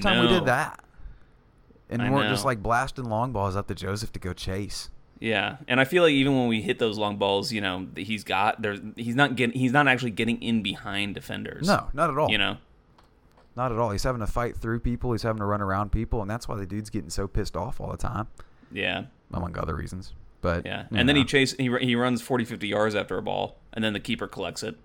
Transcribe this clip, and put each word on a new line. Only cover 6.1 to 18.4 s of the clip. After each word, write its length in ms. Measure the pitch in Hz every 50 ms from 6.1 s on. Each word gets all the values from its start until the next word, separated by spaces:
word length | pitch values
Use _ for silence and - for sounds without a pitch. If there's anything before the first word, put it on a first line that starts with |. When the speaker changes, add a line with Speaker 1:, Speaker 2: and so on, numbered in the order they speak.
| 147
Speaker 1:
even 240 | 139 135 139 139 131
when 80 | 123
we 160 | 120 113 110 104
hit 160 | 107 127 123
those 180 | 123 113 104
long 200 | 107 107 104 104
balls, 340 | 101 101 98 98 101 95 87 113
you 80 | 107
know, 260 | 101 95 92 92 92 - -
th-, 120 | 80 92
he's 160 | 98 110 104 -
got, 380 | - 92 95 101 110 - - 107
there's, 160 | 107 101 101 - 107 107
he's 200 | - 117 117 117
not 180 | 127 143 139 131
getting, 220 | 120 127 117 117 131
he's 140 | 127 127 120
not 160 | 143 147 135
actually 240 | 127 120 127 120 101
getting 280 | 90 113 113 117 117 -
in 200 | 110 117 113 101
behind 520 | 101 85 - - 101 98 98 101 104 92
defenders. 500 | - - - 104 101 104 - - - 147
Speaker 2:
No, 220 | 180 202 127 - - -
not 160 | 135 165 165
at 80 | 135
all. 140 | 139 151 113
Speaker 1:
You 80 | 107 104
know, 180 | 98 98 101 - - _ - _ _ _ _ _ - _ _ _ _ _ _ - - - _
Speaker 2:
Not 160 | 120 123 127 117
at 60 | 107
all. 120 | 120 113
He's 140 | 101 98 -
having 160 | 135 127 120
to 60 | 107 98
fight 280 | - - 120 117 -
through 220 | - - 117 113 117
people. 300 | - 123 120 117 - 123 120
He's 100 | 104 -
having 160 | 113 110 110
to 40 | 104
run 140 | 101 104 104
around 300 | 101 95 95 98 104 101
people, 320 | - 107 113 113 - 123 101
and 80 | 98
that's 160 | 107 120 -
why 100 | - -
the 100 | 104 98
dude's 220 | 87 95 107 107 107
getting 200 | - 107 73 69
so 160 | 85 - 98
pissed 300 | 98 - 107 101 - -
off 240 | 80 - - - -
all 100 | - 80
the 60 | -
time. 320 | - - - 117 101 110 - - -